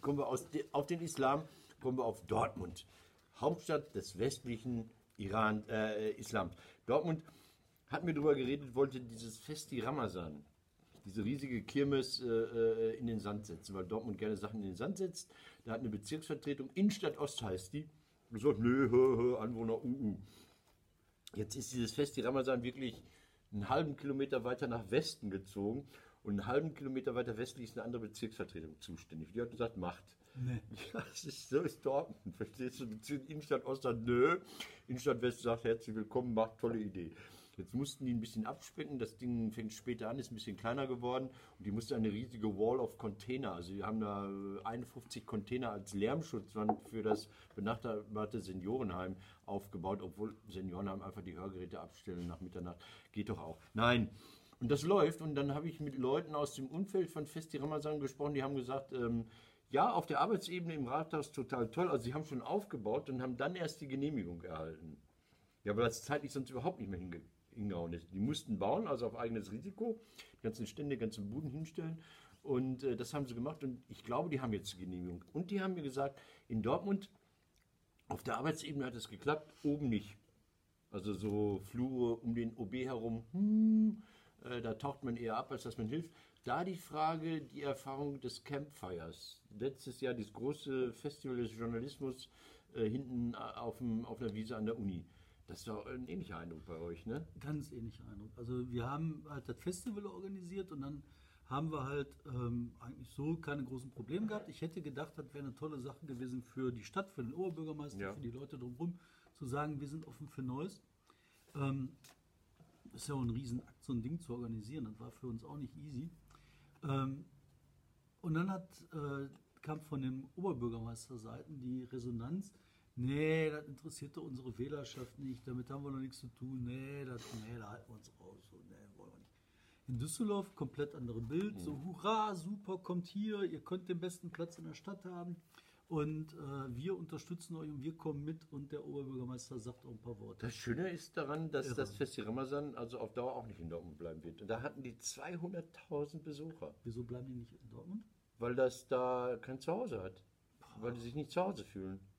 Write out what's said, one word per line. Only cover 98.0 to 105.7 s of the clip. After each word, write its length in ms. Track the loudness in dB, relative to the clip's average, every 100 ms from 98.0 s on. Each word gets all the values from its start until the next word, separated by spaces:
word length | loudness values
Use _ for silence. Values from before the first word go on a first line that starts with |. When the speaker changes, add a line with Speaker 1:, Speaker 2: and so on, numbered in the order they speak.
| -14
Speaker 2:
Eindruck. 220 | -12 -12 -8
Also 340 | -4 -2 0
wir 180 | 0 0
haben 360 | 0 -2 -2 -6
halt 200 | -8 -6
das 100 | -4
Festival 480 | -2 -2 -4 -4 -6
organisiert 640 | -8 -8 -8 -6 -6 -6
und 100 | -4
dann 200 | -6 -6 -10 -20 -20 -20 -4
haben 260 | 0 0
wir 120 | 0
halt, 240 | 0 0 -2 -6 -6
ähm, 460 | -2 2 0 -2 -6
eigentlich 300 | -12 -12 -10
so 260 | -4 0 0
keine 280 | 0 -2
großen 260 | -2 -6 -8
Probleme 360 | -10 -4 -2 0
gehabt. 220 | -2 -6
Ich 100 | -4
hätte 180 | -4 -4
gedacht, 320 | -6 -6 -6 -8
das 160 | -10
wäre 100 | -6
eine 100 | -8
tolle 260 | -4 -6